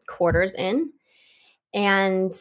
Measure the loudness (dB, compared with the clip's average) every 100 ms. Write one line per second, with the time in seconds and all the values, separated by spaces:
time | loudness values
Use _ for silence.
0 | -12 -2 0 2 0 -2 -2 -2 -4 -10
1 | _ _ _ _ _ _ _ -2 2 2
2 | 2 0 0 -2